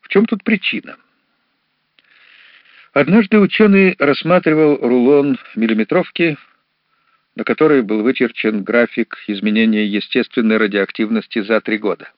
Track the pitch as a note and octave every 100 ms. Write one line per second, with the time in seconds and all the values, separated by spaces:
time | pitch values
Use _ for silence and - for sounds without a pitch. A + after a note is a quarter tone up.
0 | - G3 A3+ G#3 - G#3+ - G#2+ - -
1 | _ _ _ _ _ _ _ _ _ _
2 | _ _ _ - - - _ _ _ C#3
3 | C3+ G#3 G3+ G#3+ F#3+ - G#3+ G3 F#3+ F3+
4 | C#3+ C#3 D#3+ F3+ F3+ D#3 D3+ C#3+ A#2+ B2
5 | B2 D3 C#3+ B2+ - - A2+ A2 G#2+ E3+
6 | F3 - E3+ D3+ _ _ _ _ _ _
7 | _ _ _ - - A2+ D#3 C#3+ G2+ G#2+
8 | A2 C3 A#2+ - A2 G#2+ G2 A#2 A#2 -
9 | A2+ - - G2+ G#2+ G#2+ A2+ G#2+ G#2 G2+
10 | - B2+ A#2 - A2+ A2 G#2+ G2+ G2 -
11 | G#2+ A2 - A#2 G2+ A2 - G#2+ G#2 E2+
12 | -